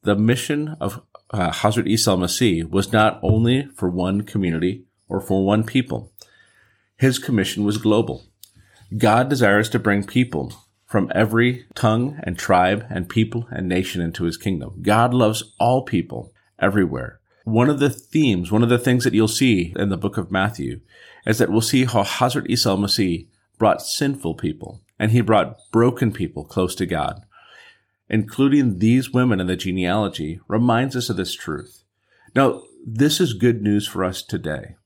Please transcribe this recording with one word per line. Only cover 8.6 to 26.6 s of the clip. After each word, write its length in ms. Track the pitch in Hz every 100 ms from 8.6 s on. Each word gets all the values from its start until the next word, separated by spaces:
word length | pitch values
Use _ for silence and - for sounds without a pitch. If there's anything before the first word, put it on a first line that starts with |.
| _ _ - 107
God 320 | 110 110 135
desires 400 | 139 110 104 110
to 100 | 117
bring 240 | 104 101
people 500 | 98 123 123 76 67 - _ _
from 260 | _ 110 92
every 500 | 95 110 113 123 123 -
tongue 460 | - 113 110 127 147
and 120 | - 85
tribe 480 | - 90 92 104 113
and 180 | 90 87
people 380 | 113 110 117 117
and 160 | - 92
nation 360 | 90 92 90
into 220 | 85 -
his 120 | 85 82
kingdom. 460 | 101 87 - -
God 320 | 90 107 120
loves 400 | 127 110 113 - _
all 260 | 117 131
people 480 | 131 92 82 57 - _ _ -
everywhere. 640 | 98 104 90 64 62 - _ _
One 260 | - 110 131
of 80 | 143
the 100 | 139
themes, 640 | - _ 156 147 92 87
one 100 | 104
of 60 | 117
the 100 | 120
things 260 | 127 123
that 100 | 120
you'll 140 | 110 110
see 440 | - 131 101 85 -
in 120 | 101
the 80 | 92
book 220 | 98 -
of 120 | 87
Matthew 500 | 95 101 113 65 - _ _ - -
is 140 | - 113
that 100 | 117
we'll 140 | 107
see 240 | 113 131 127
how 160 | 110
Hazrat 440 | 101 - 127 139 -
Isa 200 | 117 107
al-Masih 560 | 95 101 - 95 85 - _ _ _
brought 240 | 110 -
sinful 540 | - - 139 139 82
people 480 | 80 - - - - _ _
and 140 | 110
he 100 | 120
brought 340 | 107 107 - - _
broken 420 | 117 120 117 117
people 320 | - 80 -
close 300 | 73 -